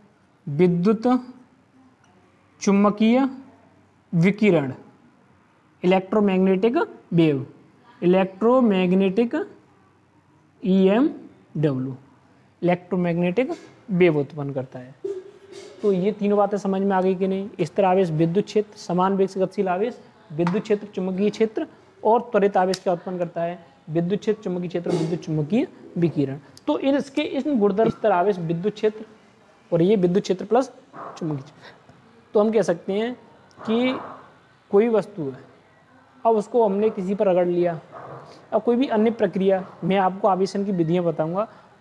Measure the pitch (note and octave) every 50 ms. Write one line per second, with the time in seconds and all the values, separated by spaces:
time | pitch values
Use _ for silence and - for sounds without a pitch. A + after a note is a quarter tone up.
0 | _ _ _ _ _ _ _ _ _ D#3+ C#3+ D#3 F3+ F3+ F3+ F3 F3 A3 G#3+ A3
1 | - B3 B3+ B3 - - - - - _ _ _ _ _ _ _ _ _ _ _
2 | _ _ _ _ _ _ _ _ _ _ _ _ - G#3 G3 G3 G#3 G#3 G3+ G#3
3 | G#3+ A3+ A#3+ C4 C#4 C4 - - - - - _ _ _ _ _ _ _ _ _
4 | _ _ F#3+ E3 E3+ G3+ G3+ - G#3+ G3+ F3 D3+ C#3 B2+ A#2+ - - - - _
5 | _ _ _ _ _ _ _ _ _ _ _ _ _ _ _ _ - F3+ F#3 F#3+
6 | F#3+ F#3+ A3 G#3+ G#3 G3 F#3 F#3 F#3+ F#3+ F#3+ F#3+ A3 A#3 B3+ E4+ A#4 - - -
7 | - _ E3+ E3+ E3 D3+ C#3 C3 C3 - - - - _ _ _ _ - - -
8 | F3+ F3 F3+ F#3+ F#3+ F#3+ - - A3 A#3 B3+ C4 A#3+ G#3+ F#3+ F#3 F#3 F3 F#3+ F#3+
9 | G3 F#3+ F#3 A3+ A#3+ A#3 D4+ D#4+ G#4 - - - _ _ _ _ _ _ _ _
10 | _ _ _ _ _ _ _ _ _ _ _ _ - F#3 F#3+ G3 F#3+ F#3 G3+ A#3+
11 | D4 E4+ - - - - - - _ _ - D3 D3+ D3 C3 B2+ C3 C3+ B2+ -
12 | - _ _ _ _ _ _ _ _ _ _ _ F3+ E3+ F3 F3 - - G3+ F3+
13 | F3 F3 E3 F3 F3 F3+ F3+ A#3+ C4 D#4+ E4 - - - - - _ - F#3 E3+
14 | F3+ E3+ D3+ D3 C#3 C#3 E3 D3 C#3 C#3 C3+ C3+ C#3 - - B2+ B2+ B2+ - _
15 | - G4 F#4+ F#4 - - - - - - - - - - - - - G#3 F#3+ F3+
16 | F#3 G#3+ G#3+ - G3+ G3+ G#3 G#3 G3+ G3+ G#3 F#3 - G3 F#3+ F#3+ G3 G3 F#3+ F#3
17 | F#3 F#3+ F#3+ F3 F#3+ F#3+ F#3+ F#3+ G3 A3+ - - E3 - - G#3 G3 F#3 F#3 G3
18 | F#3+ E3 D#3 D#3 E3 E3 E3+ G#3 G#3 - - G#3+ G#3 - - - - - F3 F3+
19 | F#3 F#3+ G3 F#3 G3 F#3 F#3+ F#3+ F#3+ F#3 - G#3 F#3+ F#3 F3 F#3 A3+ B3 A#3 -
20 | - - _ - - - D3+ D#3 F3 F3 F3+ A3 - - G#3 G#3 G#3+ - - G3+
21 | F#3 F#3+ F#3 F#3 G#3 G#3 G#3 - A3 A3 - E4 D#4 - - - _ _ _ -
22 | - G#3+ A#3 A#3+ A#3 - - G3 F#3+ G3+ G3 F#3+ F#3 F#3 F#3 - - G3 F3 E3+
23 | - F#3+ F#3 F3 F3 E3 - E3+ E3+ E3+ F3+ F3+ - - _ _ _ E3+ D3+ E3+
24 | F3 F3 G#3 G3+ - A3 G#3 G#3+ - F#3+ F3+ F3+ F3+ E3 - F3 F3 F3+ F3 E3
25 | D#3+ D#3+ F3+ D#3+ - E3+ D#3 D#3 D3 C#3+ G#3 B3+ F4+ - - - - - - F3
26 | E3+ D3 - D#3 C#3 C3 C#3 D3+ - - - - - D4+ D4 - - C4+ C#4+ C4+
27 | - - - D4+ D4+ - - C4+ B3 D4+ C#4+ G#3+ G3+ G3+ F#3+ G#3+ A3+ A3+ - -
28 | - G#3+ F#3 F3 F3+ G#3 G3 F3+ E3 D#3+ E3+ E3+ F#3 G#3+ G#3 - A3 G#3+ G#3+ -
29 | - - - - - _ _ _ _ _ _ _ _ _ F3 E3 F3 G3 A3+ G3
30 | F3+ F3+ F3 G3+ - - F#3 F#3 G3 - A3 B3+ C4 C4 - - - _ - -
31 | - - - - F3 D#3 D3 C3+ C3 - - - - - - - _ - - -
32 | _ - - - _ _ - G#3 G#3 A3+ G#3+ G#3+ F3 F#3 E3+ F3 - G3+ F#3+ G#3
33 | A3+ B3 B3 - - - - - _ _ _ - - A3 A3 A#3+ B3+ B3+ C4+ -
34 | - - - - - - - _ _ _ _ _ _ _ G3+ G3 A3+ A#3+ A3 G3+
35 | E3 - - F3+ D3 C3+ C3 - - - - _ _ _ _ _ _ _ _ _
36 | _ _ _ - - A3+ A3+ G#3 G3 - - A#3+ A3+ G3+ F#3+ G3+ G#3+ A3 G#3+ G#3
37 | F3+ F#3+ G3+ G3 G#3 F#3+ F3 F#3 F3 F3 F3 F3 F3 E3+ E3 D3+ - - - -
38 | - - - - - - - - - - A3 G#3+ - A#3+ A#3+ A#3 C#4 - A3+ G#3+
39 | A3 A#3 A3+ - G#3+ F3 - F#3+ F#3+ G3 F#3+ F#3 F#3 - - - E3+ F3 F#3+ G3
40 | F#3 F#3 F#3+ G3 A3 G3+ F#3 F#3 G3 F3+ - G3+ G3 G#3 F#3+ E3+ E3 D#3 F3 F3+
41 | F3 E3+ D#3 - D#3 D#3+ F3 G3 A3+ - - - - _ _ _